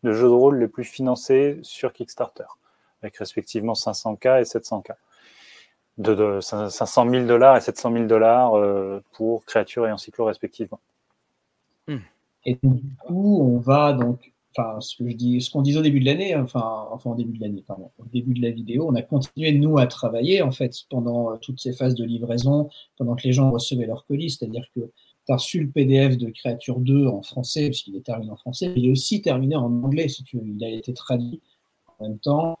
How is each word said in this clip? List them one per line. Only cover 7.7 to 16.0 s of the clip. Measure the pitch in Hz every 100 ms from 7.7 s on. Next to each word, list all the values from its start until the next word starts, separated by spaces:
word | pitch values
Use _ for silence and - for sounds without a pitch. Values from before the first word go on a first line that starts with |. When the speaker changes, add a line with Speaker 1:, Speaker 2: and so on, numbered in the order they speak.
| -
Speaker 1:
cent | 123
mille | 117 113
dollars, | 110 110 120 123
euh, | 107 101 101 95 98 _
pour | - 113 113 -
Créature | 113 101 - 113
et |
Encyclo | 107 - - 113
respectivement. | 98 - - 107 - _ _ _ _ _ _ _ _ _ _ -
Speaker 2:
Hmm. | 139 90 _ _ _
Speaker 3:
Et | - 127
donc, | 135 127
du | 131 -
coup, | 160 175 202 196
on | 131 120
va | 120 139 147
donc, | 131 120 123 _ _ _
enfin, | - 113 107
ce | - -
que | 120
je |
dis, | 113 123 123
ce | 123
qu'on | 143
disait | 139 147
au |
début | 156 139